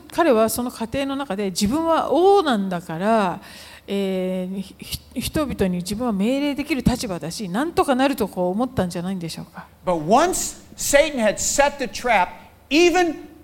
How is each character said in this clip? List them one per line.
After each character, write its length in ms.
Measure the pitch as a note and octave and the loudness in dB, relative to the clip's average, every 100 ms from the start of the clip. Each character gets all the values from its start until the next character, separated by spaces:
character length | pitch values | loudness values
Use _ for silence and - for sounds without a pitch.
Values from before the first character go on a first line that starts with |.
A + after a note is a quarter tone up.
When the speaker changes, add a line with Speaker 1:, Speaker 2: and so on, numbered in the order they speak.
| - | -4
Speaker 1:
彼 220 | - E4+ | 0 4
は 160 | A3 A3 | 4 2
そ 140 | A#3 | 0
の 80 | B3 | -6
過 160 | - A3+ | -6 -6
程 180 | C4+ | -4
の 100 | C#4 C4+ | -4 -4
中 200 | C#4 G3 | -6 -4
で、 140 | G3+ | -4
自 180 | E3+ G3+ | -2 0
分 160 | D4 | 0
は 260 | E4 D#4+ - | 2 2 2
王 320 | C#4+ F#4 G4+ | 4 6 6
な 140 | E4 A3 | 4 0
ん 140 | F#3+ | 0
だ 100 | F3 | -4
か 160 | E3+ D#3+ | -6 -2
ら、 440 | G3+ A3+ F#3+ E3+ - - - - - | 2 2 2 -2 -10 -20 -20 -16 -6
え 640 | G3 F#3+ F#3 F#3 F#3 F#3 | -2 -2 -2 -2 -4 -4
ー、 100 | F#3+ | -6
ひ-、 120 | F#3+ - | -10 -14
ひ-、 420 | - - - - | -12 -12 -10 -8
人 260 | - D#4+ C#4+ | -4 -2 -2
々 220 | - G3 | 0 0
に 100 | F3+ | -2
自 180 | F3 G#3+ | -4 -4
分 100 | B3 | -2
は 80 | |
命 260 | G3 G#3 C#4 | 0 0 0
令 140 | C#4+ | 0
で 100 | C#4+ | -2
き 100 | C#4+ | -4
る 60 | C#4 | -2
立 260 | - A#3+ A#3+ | 0 -2 -2
場 120 | E3+ | -6
だ 120 | D3+ | -8
し、 160 | E3+ G3 | -8 -4
な 160 | F#3+ | -4
ん 100 | D#4+ | -2
と 120 | F4 | 0
か 100 | D4+ | 2
な 140 | B3 C4+ | 2 2
る 80 | C#4 | 0
と 100 | G3 | -4
こ 220 | - F3+ | -2 -2
う 40 | |
思 120 | G3 | 0
っ 40 | B3+ | -2
た 140 | B3+ F#3 | -2 -4
ん 20 | |
じ 100 | F3 | -4
ゃ 40 | |
な 100 | F3+ | -6
い 40 | F#3+ | -6
ん 20 | |
で 100 | E3 | -8
し 100 | - | -10
ょ 40 | |
う 20 | |
か？ 220 | E3+ - - - | -14 -16 -20 -8
Speaker 2:
But 220 | - E3+ D#3 | -4 -2 4
once 580 | A#3 F4 F4 - - - - | 4 4 0 -6 -10 -16 -8
Satan 420 | - C#4+ D#4 C#4 | 2 4 4 2
had 160 | G#3+ G3 | 0 0
set 400 | - - C#4+ C#4+ | 0 2 2 0
the 60 | |
trap, 440 | B3 - B3 G#3 F3 - - - - | -6 -4 2 2 2 -4 -20 -20 0
even 580 | D4 F4 F4 E4+ D4 - - | 4 4 4 2 -2 -12 -20